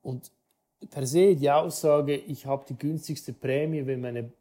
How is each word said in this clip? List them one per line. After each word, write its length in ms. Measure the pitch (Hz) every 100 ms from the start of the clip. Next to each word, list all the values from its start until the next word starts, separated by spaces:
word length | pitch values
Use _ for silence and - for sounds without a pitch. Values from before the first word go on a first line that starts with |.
Und 280 | - 127 - _ _ _ _ _ -
per 180 | 143 131
se 300 | 160 190 170
die 120 | 143
Aussage, 680 | 143 165 - 156 147 143 143
ich 280 | - 135 135
habe 200 | 139 -
die 100 | 120
günstigste 540 | 143 160 - 151 -
Prämie, 540 | 117 131 135 156 156 131
wenn 160 | 127
meine 280 | 123 120 117 _